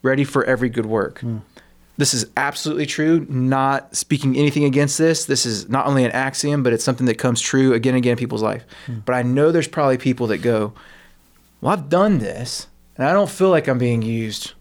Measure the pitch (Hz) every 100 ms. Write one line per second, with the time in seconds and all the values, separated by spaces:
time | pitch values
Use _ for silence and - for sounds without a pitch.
0 | 131 135 143 139 123 123 123 120 110 110
1 | 90 - 120 110 - - _ _ _ -
2 | 143 127 107 - 139 143 156 147 147 -
3 | 156 165 156 135 127 135 135 135 - -
4 | - 147 135 131 147 143 143 135 143 -
5 | 160 160 - 135 123 107 95 127 135 139
6 | 123 120 135 131 147 147 127 117 - 127
7 | 127 110 127 117 - 135 131 117 123 127
8 | 123 120 123 110 107 113 - - - 117
9 | 104 127 123 127 151 170 147 - 143 131
10 | - 123 120 95 120 110 107 - - -
11 | - _ _ _ _ _ 131 196 143 170
12 | 208 180 101 95 123 - - _ _ -
13 | 131 190 202 - 190 170 143 123 120 117
14 | 110 113 110 104 - -